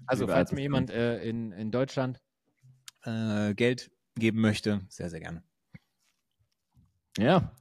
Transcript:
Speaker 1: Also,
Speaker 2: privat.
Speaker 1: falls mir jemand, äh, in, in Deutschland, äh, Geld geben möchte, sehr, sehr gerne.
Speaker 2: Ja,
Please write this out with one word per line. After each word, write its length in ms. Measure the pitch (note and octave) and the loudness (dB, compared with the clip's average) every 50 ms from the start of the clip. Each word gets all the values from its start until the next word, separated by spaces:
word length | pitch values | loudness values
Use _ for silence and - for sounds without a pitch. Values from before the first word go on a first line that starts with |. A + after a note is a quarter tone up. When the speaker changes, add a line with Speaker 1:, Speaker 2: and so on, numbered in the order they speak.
| - | -4
Speaker 1:
Also, 200 | - C3 B2+ B2+ | -4 -2 -2 0
Speaker 2:
privat. 100 | G#2 F2 - | 2 2 2
Speaker 1:
falls 140 | C3+ - | 2 0
mir 100 | - C#3+ | -2 -4
jemand, 300 | C3+ C#3+ C#3 C3 C3 B2 | -2 0 0 0 0 0
äh, 320 | F2+ A2+ A#2 A#2+ A#2+ G2+ E2+ A2+ | -2 -2 0 0 -2 -2 -4 -6
in, 240 | A2 A#2 A2+ A2 F2+ | -6 -4 -6 -8 -8
in 180 | F#2+ A2 G#2+ | -8 -6 -4
Deutschland, 500 | A2 B2 C3+ C3 - C#3+ C3 B2+ B2 - _ _ _ _ _ _ _ _ _ - - _ _ - _ _ - | -2 -2 -2 -2 -2 -4 -4 -4 -4 -10 _ _ _ _ _ _ _ _ _ -20 -20 _ _ -20 _ _ -8
äh, 520 | A#2+ A2+ A2+ A2 A2 G#2 G#2 G#2 G#2 G2+ | -6 -4 -2 -2 0 0 0 0 0 0
Geld 340 | G#2+ A#2 B2 C3 C3+ - - _ _ _ _ - | 2 2 2 2 0 -6 -16 _ _ _ _ -8
geben 280 | A#2 A2+ A2+ G#2+ A2 | 0 0 2 2 4
möchte, 400 | A2 A2 G#2 - - G#2+ G#2 G2 F#2 - | 4 4 2 2 0 0 -2 -2 -4 -8
sehr, 200 | - - - F2 | -12 -10 -10 -8
sehr 120 | E2 D#2+ | -8 -10
gerne. 200 | D#2+ E2+ E2+ E2 - _ _ _ _ _ _ - _ _ _ _ _ _ _ _ _ _ _ _ _ _ _ _ _ _ _ _ _ _ _ _ _ _ - - | -10 -10 -12 -12 -14 _ _ _ _ _ _ -20 _ _ _ _ _ _ _ _ _ _ _ _ _ _ _ _ _ _ _ _ _ _ _ _ _ _ -2 0
Speaker 2:
Ja, 340 | G#2 C3+ F#3 F#3 - - - - | 4 6 6 6 4 2 -8 0